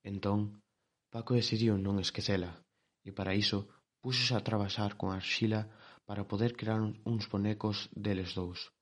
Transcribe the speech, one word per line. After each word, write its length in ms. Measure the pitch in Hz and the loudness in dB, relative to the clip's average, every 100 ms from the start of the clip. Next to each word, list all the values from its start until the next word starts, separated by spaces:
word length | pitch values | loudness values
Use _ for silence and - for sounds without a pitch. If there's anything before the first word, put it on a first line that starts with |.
Entón, 560 | 101 98 101 104 104 - _ _ _ _ _ | -6 -2 2 2 0 -6 _ _ _ _ _
Paco 240 | 117 117 | -10 2
decidiu 400 | 123 110 110 113 101 | 2 4 4 4 4
non 160 | 98 98 | 2 0
esquecela, 560 | 92 - - 98 90 85 _ _ _ _ | 0 -2 0 0 0 -10 _ _ _ _
e 100 | 98 98 | -12 -4
para 160 | 95 | 0
iso 260 | 98 104 101 101 - _ _ | 2 2 0 -4 -16 _ _
púxose 320 | 127 123 123 120 | -4 0 2 2
a 80 | |
trabasar 560 | - 110 101 - 104 - | 2 0 0 0 -2 -2
con 80 | 95 95 | -2 -2
arxila 560 | - - 113 110 107 - - - | -2 0 2 2 -2 -10 -20 -20
para 240 | - 104 101 | -10 -8 -4
poder 240 | 101 117 | 0 0
crear 320 | 120 110 110 | 0 -2 0
un-, 160 | 107 - - | 0 -2 -2
uns 160 | 113 - | -2 -2
bonecos 560 | 101 101 104 107 101 - - | 0 0 0 -2 -4 -6 -6
deles 400 | 104 95 90 - | -2 -2 -2 -4
dous 240 | 90 90 - _ | -6 -6 -14 _